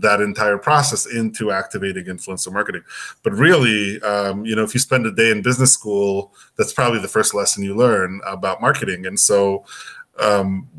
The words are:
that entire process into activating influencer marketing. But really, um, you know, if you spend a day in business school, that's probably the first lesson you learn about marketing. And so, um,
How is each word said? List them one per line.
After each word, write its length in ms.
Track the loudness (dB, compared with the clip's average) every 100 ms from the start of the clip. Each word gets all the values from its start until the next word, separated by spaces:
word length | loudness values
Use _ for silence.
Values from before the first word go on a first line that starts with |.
that 220 | 2 4
entire 340 | 2 0 0 0
process 480 | 2 2 2 -2
into 460 | -4 -2 -4 -2 -2
activating 560 | -2 -4 -6 -6 -6 -8
influencer 440 | -10 -10 -8 -6
marketing. 320 | -4 -4 -6 -12 -16 -16 -6
But 120 | -4
really, 640 | 4 6 6 4 2 0 -4
um, 460 | -2 0 0 -4 -4
you 100 | -2
know, 60 |
if 100 | 0
you 80 | -2
spend 240 | 0 0 0
a 60 |
day 180 | 2 2
in 120 | 2
business 280 | 0 2 2
school, 600 | 2 0 0 0 -2 -6 _ -8 -4
that's 160 | -2
probably 260 | 0 0 0
the 100 | -2
first 260 | 0 0
lesson 280 | 0 -2 -2
you 120 | -2
learn 480 | 2 4 4 0 -4 -10
about 360 | -6 -4 -2
marketing. 420 | 0 0 -2 -6
And 160 | -6 0
so, 460 | 2 4 4 0 -6 -18 -18 -20 -16 -2
um, 480 | 2 2 0 -4 -8